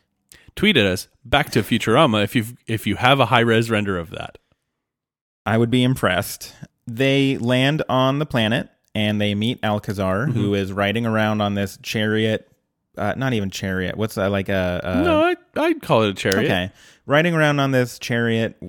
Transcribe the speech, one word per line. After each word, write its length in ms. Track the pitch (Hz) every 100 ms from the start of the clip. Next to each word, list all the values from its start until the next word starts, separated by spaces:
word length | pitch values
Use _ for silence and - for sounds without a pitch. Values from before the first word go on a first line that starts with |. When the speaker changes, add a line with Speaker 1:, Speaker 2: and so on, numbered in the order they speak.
| _ _ _ - - -
Speaker 1:
Tweet 220 | 208 165
at 80 | 101
us, 220 | 92 - _ 117
Back 240 | 143 -
to 120 | 120
Futurama, 600 | 101 113 - 120 160 107
if 120 | 101 127
you've, 180 | 110 123 -
if 180 | 110 110
you 120 | 95
have 220 | 123 139
a 80 | 117
high 120 | 123
res 320 | 117 113 113
render 260 | 107 101 92
of 140 | 82
that. 260 | - - - _ _ _ _ _ _ _ _ _ _ -
Speaker 2:
I 120 | 113
would 140 | 117
be 120 | 123
impressed. 720 | 127 127 98 90 98 - - - - _ -
They 520 | 113 135 139 135 131
land 440 | 117 127 135 156 -
on 300 | 131 131 143
the 60 | 151
planet, 440 | 123 107 120 - _ _
and 260 | 107 107 107
they 140 | 104
meet 300 | 101 110 -
Alcazar, 640 | 110 104 - 101 95 95 135
Speaker 1:
Mm-hmm. 120 | 123
Speaker 2:
who 140 | 104
is 180 | 101 95
riding 320 | 98 101 110 117
around 340 | 110 107 107
on 140 | 104 101
this 240 | 98 -
chariot. 640 | - 117 107 110 110 110 - _ _ _ _ -
Uh, 160 | 101 101
not 160 | 131
even 160 | 117 98
chariot. 460 | - 98 92 92 -
What's 200 | 107 -
that, 140 | 95
like 200 | 101 95
a, 320 | 95 90 90
a 200 | - 92
Speaker 1:
No, 200 | 339 302
I, 120 | 339 349 _ -
I'd 260 | 320 320
call 220 | - 120
it 60 | 107
a 40 | 98
chariot. 300 | 110 95 135
Speaker 2:
Okay. 200 | 95 92 - - _ -
Riding 280 | 143 175
around 280 | 165 151 143
on 100 | 135
this 260 | 131 123 -
chariot 600 | - 117 117 113 113 -